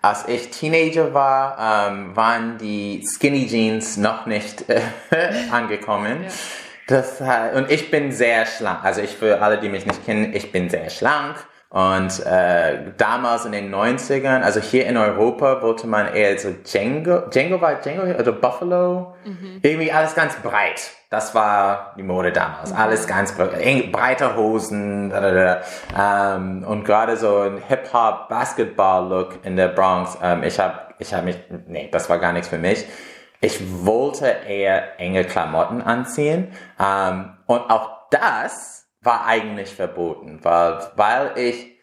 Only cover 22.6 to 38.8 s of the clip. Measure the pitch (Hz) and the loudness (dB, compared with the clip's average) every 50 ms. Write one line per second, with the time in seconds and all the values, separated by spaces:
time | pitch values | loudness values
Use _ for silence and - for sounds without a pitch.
22.6 | - 98 92 - 110 110 110 107 - - 95 95 101 92 - - 90 95 - - | -10 -6 0 0 2 2 2 0 0 -2 0 0 0 -2 0 -2 -2 0 0 0
23.6 | - 123 139 127 - - - - 113 127 131 - 143 123 - 117 107 107 113 110 | 2 2 2 2 0 0 -2 0 0 0 2 2 0 0 2 2 2 2 2 0
24.6 | 104 - 104 104 101 104 101 101 101 98 95 98 98 98 92 92 92 90 90 - | -2 -2 -4 -4 -4 -4 -4 -4 -4 -4 -2 0 2 4 4 4 4 4 2 0
25.6 | - - - - - - - 98 101 101 101 101 101 98 98 92 92 95 92 92 | -2 -10 -14 -14 -14 -6 -2 0 2 2 4 2 2 0 0 -2 -4 -6 -6 -8
26.6 | 92 - 107 107 107 - 104 107 113 113 113 110 113 107 101 101 101 98 98 98 | -4 -4 -4 -2 2 4 4 4 4 2 0 2 2 4 4 4 2 0 -2 -6
27.6 | - - 135 - - - - 120 113 110 101 - - - 113 117 123 - - - | -2 -2 -2 -2 -2 0 2 4 4 4 2 0 -8 -6 -4 -4 -4 -4 -2 -2
28.6 | 113 107 107 - 98 95 95 92 90 92 92 92 90 - - - - 98 92 92 | -2 -2 2 2 4 4 4 4 2 0 -2 -2 -2 -4 -8 -12 -8 -4 0 2
29.6 | 92 90 - 98 95 92 92 90 90 90 - - 90 90 87 85 69 82 - - | 2 2 4 2 4 4 4 2 0 -4 -6 -4 0 0 0 0 0 -2 0 0
30.6 | 98 90 - - - - - _ - - 101 90 85 90 90 - - - 90 85 | 0 0 -2 -6 -16 -18 -16 _ -10 -6 -4 -4 -2 -4 -6 -6 -10 -16 -16 -16
31.6 | - - 85 78 - - - 80 - - 87 85 90 87 87 87 85 - - 80 | -14 -12 -10 -10 -8 -2 -2 -2 2 2 0 2 2 0 0 -2 -4 -4 -6 -2
32.6 | 82 92 107 - - - - - - - - - - _ _ _ - 104 - - | 0 0 0 0 -4 -12 -14 -18 -18 -20 -20 -20 -20 _ _ _ -2 -2 -2 -4
33.6 | 98 92 92 90 87 101 110 120 135 143 139 - 147 127 - - - 104 101 101 | -8 -8 -8 -2 0 2 2 2 0 -2 -2 0 0 0 0 0 -4 -6 -2 0
34.6 | 98 98 95 85 - - - - 90 90 92 95 90 90 - 98 82 78 78 80 | 2 2 2 2 0 -4 -10 -8 -6 -2 0 0 0 0 0 -2 -2 0 0 0
35.6 | 87 92 113 123 - - 117 123 127 123 - - 147 147 156 175 185 185 - - | 0 0 -2 -4 -2 -2 -2 -2 -2 -6 -4 -2 0 0 0 0 -2 -6 -10 -20
36.6 | - - - - 95 98 98 98 95 92 92 92 92 - - _ _ - 120 120 | -20 -20 -6 -2 0 0 0 0 0 -2 -2 -4 -8 -12 -16 _ _ 0 0 0
37.6 | - - 113 107 - - - - - _ - - 226 214 123 110 - - - - | 4 2 2 2 2 -4 -12 -16 -2 _ 0 2 2 2 0 0 -4 -6 -8 -10
38.6 | - - - - | -14 -16 -20 -20